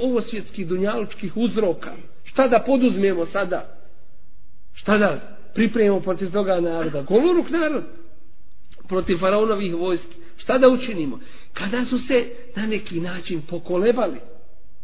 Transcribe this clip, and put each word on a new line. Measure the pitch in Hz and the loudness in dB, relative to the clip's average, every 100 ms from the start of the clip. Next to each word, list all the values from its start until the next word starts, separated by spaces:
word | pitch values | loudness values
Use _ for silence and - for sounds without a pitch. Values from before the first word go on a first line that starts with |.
ovosvjetskih | 254 240 202 208 196 - 170 | 2 0 0 -4 -4 -4 -2
dunjalučkih | 185 202 233 208 - 185 208 | 0 0 0 -4 -4 -4 0
uzroka. | 233 190 196 160 - - - - | 0 2 0 0 -4 -6 -6 -8
Šta | - - 262 | -2 2 4
da | 254 247 | 4 4
poduzmemo | 269 247 185 196 175 160 | 4 4 4 2 2 0
sada? | 202 185 180 - - - - - - - - - - - | -2 -2 -2 -4 -6 -6 -6 -6 -6 -6 -6 -6 -6 -6
Šta | - - 208 | -4 2 4
da | 202 139 - - - | 4 2 -4 -6 -4
pripremimo | - 220 233 208 190 | 2 2 4 4 4
protiv | 175 180 190 | 0 -2 -2
toga | 196 190 180 | 0 2 2
naroda? | 170 165 160 147 | 0 0 -2 -2
Goloruk | 135 208 330 339 247 | 2 4 6 4 2
narod | 330 311 269 - - - - - - - - - - - | 0 0 0 -4 -6 -6 -6 -6 -6 -6 -6 -6 -6 -4
protiv | 185 170 170 | -2 0 2
faraonovih | 190 208 220 202 196 170 | 4 4 2 0 -2 -2
vojski. | 185 175 - - - - | 0 -2 -2 -6 -6 -4
Šta | - 254 | 0 6
da | 262 | 6
učinimo? | 247 233 190 143 113 - - - | 6 2 -2 -2 -4 -6 -6 -6
Kada | - 190 240 247 | -4 -2 -2 0
su | 247 | -2
se | - 254 - - - 196 | 2 2 2 -4 -6 -4
na | 220 | -2
neki | 214 - 170 | -2 -2 -4
način | 175 180 170 170 | -2 -4 -4 -4
pokolebali, | 147 170 - 175 214 240 196 131 - - - - - - | -4 -4 -2 2 4 4 0 -2 -6 -6 -6 -6 -6 -6